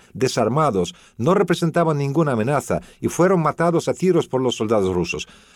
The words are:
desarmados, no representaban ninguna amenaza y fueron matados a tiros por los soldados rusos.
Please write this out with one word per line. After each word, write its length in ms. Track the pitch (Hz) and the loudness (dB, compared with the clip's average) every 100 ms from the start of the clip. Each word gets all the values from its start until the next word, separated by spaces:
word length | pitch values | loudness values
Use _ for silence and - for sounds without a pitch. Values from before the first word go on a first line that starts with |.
| - | -12
desarmados, 800 | - 127 - 107 139 151 98 85 - - - | -4 -2 2 0 2 2 0 -2 -6 -18 -4
no 160 | 127 | 0
representaban 640 | 190 190 175 170 170 165 147 | 2 2 0 0 0 0 0
ninguna 360 | 139 143 151 | -2 0 0
amenaza 480 | 117 110 143 - 85 - - | 0 0 -2 -2 -4 -6 -8
y 60 | 120 | -4
fueron 340 | - 180 190 | 2 2 4
matados 460 | 156 - 170 165 139 | 0 0 0 0 -2
a 80 | 123 | -2
tiros 320 | 185 170 131 | 0 0 0
por 160 | 131 | -2
los 120 | 127 104 | -2 -2
soldados 380 | 110 110 95 | 0 0 2
rusos. 340 | 90 85 - - - - | 0 -2 -6 -12 -18 -20